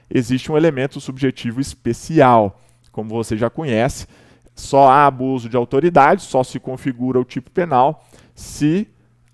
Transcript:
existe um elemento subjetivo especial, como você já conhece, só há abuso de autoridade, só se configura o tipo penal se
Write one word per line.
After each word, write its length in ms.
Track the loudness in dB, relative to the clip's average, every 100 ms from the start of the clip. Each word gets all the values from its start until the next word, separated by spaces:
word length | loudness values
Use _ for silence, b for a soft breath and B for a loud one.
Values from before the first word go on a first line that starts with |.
| -6
existe 420 | -4 -2 -4 -2
um 60 | 0
elemento 420 | 0 0 -4 -8
subjetivo 600 | -14 -4 -4 -4 -6 -6
especial, 1040 | -8 -8 -8 -8 -2 2 4 4 2 -4 _ _ _
como 180 | -14 -8
você 260 | -6 -6 -4
já 140 | -4
conhece, 580 | -4 -4 -2 -2 -4 -14 b b b _ -20
só 320 | -2 4 6
há 180 | 6 4
abuso 440 | 2 -4 -6 -4
de 80 | -4
autoridade, 640 | -2 0 2 4 4 2
só 220 | 0 -2
se 160 | -2 -6
configura 600 | -10 -8 -8 -4 -2 -2
o 60 | -2
tipo 240 | -6 -8
penal 560 | -6 -2 2 2 -2 b b b -20
se 520 | -18 -4 0 0 -4 _ _ _ _